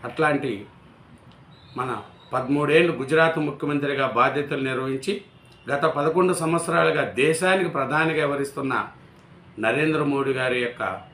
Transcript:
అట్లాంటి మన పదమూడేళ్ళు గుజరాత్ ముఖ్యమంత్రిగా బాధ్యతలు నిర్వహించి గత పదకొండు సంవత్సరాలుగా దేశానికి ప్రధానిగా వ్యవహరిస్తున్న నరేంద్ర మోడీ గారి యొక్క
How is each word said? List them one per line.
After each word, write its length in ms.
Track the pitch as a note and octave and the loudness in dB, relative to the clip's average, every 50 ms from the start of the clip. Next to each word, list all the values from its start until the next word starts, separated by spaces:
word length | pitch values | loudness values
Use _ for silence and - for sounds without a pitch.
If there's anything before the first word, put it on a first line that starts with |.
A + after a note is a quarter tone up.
| - A#2+ | -12 -10
అట్లాంటి 440 | - - F#3+ D3+ D3 C#3 C#3 C3 A2 G2 G#2 - - - - - - - - - - - - - - - - - - - - - - B2 | -4 0 0 2 2 0 -2 -4 -6 -6 -10 -16 -20 -20 -20 -20 -20 -20 -20 -20 -20 -20 -20 -20 -20 -20 -20 -20 -20 -20 -20 -16 -10 -8
మన 120 | C3 B2+ A#2 G#2+ - - - - - - | -6 -6 -6 -8 -8 -16 -20 -20 -12 -6
పదమూడేళ్ళు 600 | C3 C3 B2+ A#2+ C#3+ C#3+ D3 D3 D#3 E3 F3 E3 - A#2+ | -4 -4 0 0 0 2 2 6 6 6 6 4 0 -2
గుజరాత్ 380 | C3+ C3 D#3 D#3+ E3 E3 D#3+ E3 D3+ | -2 2 4 4 4 4 2 0 -2
ముఖ్యమంత్రిగా 600 | D3 - - D3+ C#3+ D3 C#3+ C#3+ C#3+ C#3 C3+ C3+ C3 G#2+ A#2+ | -2 -4 -4 -4 -2 -2 -2 -2 -2 0 0 -2 0 2 2
బాధ్యతలు 440 | B2+ C#3 C3+ D3 C#3+ C#3+ D3+ C3+ C3+ C3+ | 2 2 2 -2 -4 -4 -4 -4 -4 -4
నిర్వహించి 460 | C3 B2 C3 C3+ C3+ C3+ - - G#3+ - - - - - - - - - - - | -4 -4 -4 -4 -4 -4 -4 -4 -6 -6 -8 -18 -20 -20 -20 -20 -20 -18 -6 -4
గత 140 | C#3 C#3 E3 D#3+ - | -2 0 0 0 0
పదకొండు 380 | D3 C#3+ D#3+ D#3+ F#3 F3+ F3+ F3 - | 2 0 2 2 4 2 2 2 0
సంవత్సరాలుగా 600 | E3 D#3+ E3 E3 E3 E3+ E3 E3+ D#3+ D#3+ D3 D3+ C3 - - B2 | 0 0 0 0 0 0 2 2 4 4 2 0 -2 -2 0 2
దేశానికి 480 | C#3 D#3 D#3+ - F#3 F#3 F#3+ F#3+ F3+ E3 - | 2 2 2 2 2 2 2 2 0 -2 -2
ప్రధానిగా 440 | C#3 C3+ C3 D3 D#3 D#3+ E3 D#3 D3+ | -4 -2 0 0 0 2 2 2 0
వ్యవహరిస్తున్న 540 | D3 C#3+ C#3+ C#3 C#3 C#3 - C#3 C3+ C3+ B2+ A2 F#2+ - - - - - - - - - - - - - - G#2 G#2+ | 0 0 0 -2 -4 -6 -6 -6 -4 -2 -2 -2 -4 -6 -12 -20 -20 -20 -20 -20 -20 -20 -20 -20 -20 -18 -10 -2 -2
నరేంద్ర 380 | A2+ A#2+ C#3+ D#3 D#3 D#3 D3+ D3+ C#3+ | 0 2 2 2 2 0 0 0 0
మోడీ 220 | C#3 C#3 C3+ C#3 C3 C3 | 0 0 0 0 0 0
గారి 200 | B2+ B2+ B2+ B2 A#2+ | 0 0 0 0 -2
యొక్క 160 | A#2 A#2+ - A2 F#2+ F#2 - - - | -4 -4 -6 -6 -6 -6 -8 -12 -18